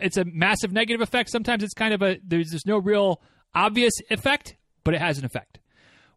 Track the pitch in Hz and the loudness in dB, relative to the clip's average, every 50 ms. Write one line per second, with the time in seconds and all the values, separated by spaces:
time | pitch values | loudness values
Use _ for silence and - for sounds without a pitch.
0 | 202 180 - 196 180 175 165 160 175 202 214 - 226 185 185 220 233 220 233 233 | -2 -2 0 0 -2 -2 0 0 0 2 2 0 -2 -2 -2 -2 -2 0 -2 -2
1 | - - - 247 233 - - 226 208 240 240 208 208 196 - - 220 220 214 190 | -2 -2 0 -2 -2 -2 -4 -4 -2 -2 -2 -2 -2 -4 -4 -2 0 0 0 2
2 | 202 190 180 - 190 180 170 170 170 156 165 151 - 196 214 208 180 208 208 208 | 2 0 0 -2 -4 -2 0 0 0 -2 -4 -4 -2 0 0 2 2 2 2 4
3 | 202 190 165 - _ _ _ _ _ _ - 170 196 214 214 247 240 226 - - | 4 2 0 -2 _ _ _ _ _ _ 0 0 0 2 4 4 4 2 2 0
4 | - - 220 208 - 269 294 - - - - _ _ _ _ _ - 156 170 147 | -4 -6 -4 -2 0 0 0 0 -2 -8 -20 _ _ _ _ _ -2 -2 0 0
5 | 170 170 147 139 135 120 - - - _ - - _ _ _ _ _ _ _ _ | 0 -2 -2 -4 -6 -6 -8 -10 -12 _ -20 -20 _ _ _ _ _ _ _ _
6 | _ _ _ | _ _ _